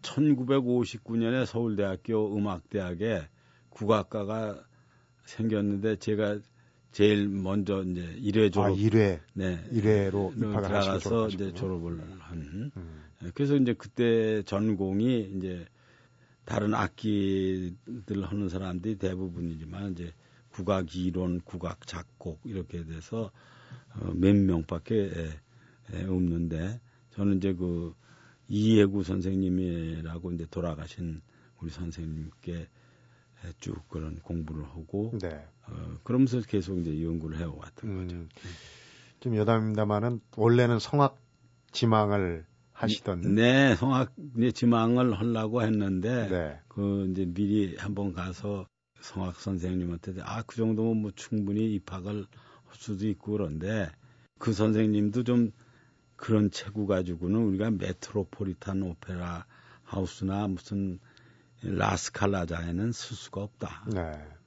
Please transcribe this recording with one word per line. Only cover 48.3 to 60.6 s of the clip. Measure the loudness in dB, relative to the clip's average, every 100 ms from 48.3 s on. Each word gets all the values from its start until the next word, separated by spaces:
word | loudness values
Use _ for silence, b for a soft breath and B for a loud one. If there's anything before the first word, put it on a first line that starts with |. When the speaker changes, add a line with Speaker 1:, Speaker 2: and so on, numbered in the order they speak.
| -6 -6 -6 -8 _ _ _
Speaker 1:
성악 | -12 -6 -6 -6
선생님한테 | -6 -4 -2 -2 -2 -6 -8 -10
"아, | -8 -8
그 | -8 -2
정도면 | 0 2 0 0
뭐 | -2 -8
충분히 | -6 -4 0 0 0 -2
입학을 | -6 -10 -6 -8 -10 b b b _
할 | -16
수도 | -8 -2 -2
있고." | -2 -4
그런데 | -2 -2 -2 -2 -2 -2 -8 b b b _
그 | -2
선생님도 | 2 4 4 4 4 2 0
좀 | 2 4 2 -2 b b b b b -12
"그런 | 2 4 4
체구 | 0 -8 -4 0
가지고는 | 0 0 -2 0 2
우리가 | 2 0 0
메트로폴리탄 | 0 -2 -6 -4 -4 -4 -6 -6 -6 -4 -2
오페라 | -2 -6 -10 -8 -6 -8 -12 b b b
하우스나 | -8 -4 -4 -4 -2 -2 -2
무슨 | -4